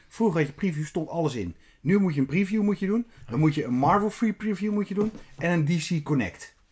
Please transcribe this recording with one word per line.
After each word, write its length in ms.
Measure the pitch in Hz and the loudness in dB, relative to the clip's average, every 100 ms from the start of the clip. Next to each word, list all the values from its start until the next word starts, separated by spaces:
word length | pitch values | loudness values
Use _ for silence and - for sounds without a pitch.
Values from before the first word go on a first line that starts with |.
| _ | _
Vroeger 320 | - 226 165 | 0 2 2
had 100 | 147 | 0
je 60 | - | -2
previews, 320 | 196 151 151 | -2 -2 -4
stond 220 | 185 160 | -4 -4
alles 260 | 170 156 123 | -2 -2 -2
in. 200 | 87 - _ _ | -6 -8 _ _
Nu 180 | 139 202 | 2 2
moet 140 | 190 | 2
je 60 | 143 | 2
een 60 | 135 | 0
preview 360 | 160 190 220 | 0 0 0
moet 180 | 208 196 | 0 0
je 60 | 190 | 0
doen. 180 | 220 233 - - | -2 -4 -10 -6
Dan 100 | 120 | 2
moet 160 | 156 151 | 2 2
je 80 | |
een 100 | 135 | -2
Marvel 360 | 123 143 185 208 | 2 4 4 2
Free 240 | - 220 | 0 -2
Preview 380 | 202 214 185 208 | 0 -4 -2 -2
moet 140 | 208 196 | -2 -2
je 60 | |
doen. 180 | 196 214 - - - | -2 -2 -4 -16 -4
En 140 | 170 | 0
een 140 | 175 147 | 2 2
D 220 | 170 - | 0 0
C 160 | 170 | -2
Connect. 520 | 147 143 95 - - _ _ | 0 0 0 -6 -18 _ _